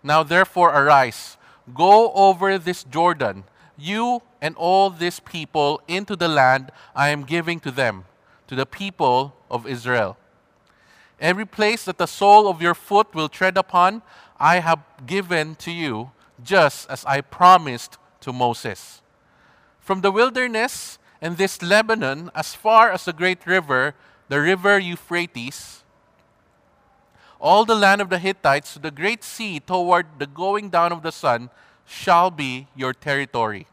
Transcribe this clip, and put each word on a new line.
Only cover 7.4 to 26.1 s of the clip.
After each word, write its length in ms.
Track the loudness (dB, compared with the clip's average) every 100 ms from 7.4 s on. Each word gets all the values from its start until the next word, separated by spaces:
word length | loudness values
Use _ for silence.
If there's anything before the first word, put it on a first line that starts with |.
| -4 -8
to 100 | -8
them, 340 | -2 -2 -4 -16 _ _ _ _
to 80 | -8
the 100 | -8
people 720 | -8 -12 -2 2 2 -2 _ _
of 160 | -12
Israel. 520 | -8 -10 -2 -2 -2 -6 _ _ _ _ _ _ _ _ _ _
Every 260 | -4 -4 -6
place 380 | -2 -2 -2
that 140 | -6 -6
the 80 | -6
sole 420 | 0 6 8 6
of 120 | 0
your 140 | -2
foot 400 | -2 0 0 0
will 140 | -4 -6
tread 280 | -2 -2 0
upon, 460 | 0 2 2 0 _ -20 -20 _
I 180 | 2 2
have 240 | 0 -2 _ _ -8
given 480 | -6 -2 -4 -4 -10
to 80 | -12
you, 400 | -8 -6 -6 -10 _ _ _
just 480 | 0 2 2 0 -14
as 120 | -12 -6
I 160 | -6
promised 720 | -6 2 6 6 4 -10 -14 -20 _ _
to 100 | -14
Moses. 720 | -4 -4 -4 -10 -12 -18 -20 _ _ _ _ _ _ _ _
From 220 | -8 -2
the 100 | -2
wilderness 880 | 0 -2 -2 -4 -4 -6 -8 -16 -20 _ _
and 160 | -10 -4
this 240 | -4 -4
Lebanon, 680 | 0 0 2 -2 -4 -6 -10
as 200 | -12 -12
far 380 | -6 2 4 4
as 140 | 0 -8
the 80 |
great 320 | -4 -4 -2 0
river, 480 | -2 2 0 0 -6 _ _ _
the 100 | -2
river 380 | 0 0 2 2
Euphrates, 1040 | 0 -10 -6 -6 -6 -10 -14 -14 -20 -20 _ _ _